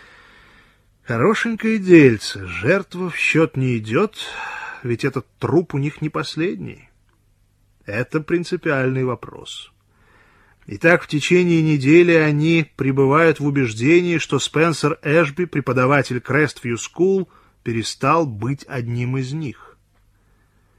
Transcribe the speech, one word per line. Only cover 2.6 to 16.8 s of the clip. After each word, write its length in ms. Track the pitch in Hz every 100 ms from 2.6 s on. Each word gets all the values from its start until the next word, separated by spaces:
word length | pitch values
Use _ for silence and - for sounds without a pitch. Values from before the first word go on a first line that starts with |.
| 113 196 - 175 180
в 60 | -
счет 400 | - 151 156 135
не 220 | 127 117
идет, 380 | 110 127 208 - - - - - - -
ведь 220 | 123 117
этот 220 | 139 127 - _
труп 360 | 117 151 175
у 40 | 139
них 240 | 147 -
не 60 | 151
последний. 800 | 156 151 151 175 214 123 - _ _ _ _ _ _ _ _ _ _ -
Это 340 | 104 123 156
принципиальный 840 | 147 175 170 180 165 139 131 131
вопрос. 680 | 127 117 - - - - - _ _ _ _ _ _ _ _ _ -
Итак, 380 | 101 170 175
в 20 | -
течение 560 | 151 - 180 180 165
недели 500 | 156 147 131 170 175
они 560 | 165 156 147 160 165 151
пребывают 640 | - 135 135 135 151 165 143
в 80 | 143
убеждении, 720 | 139 123 107 135 175 175 165
что 220 | - 135
Спенсер 580 | - 147 170 156 147 -
Эшби, 420 | 147 160 151 139
преподаватель 760 | 175 147 131 127 127 143 - 123
Крествью 560 | - 139 147 - 120
Скул, 520 | 117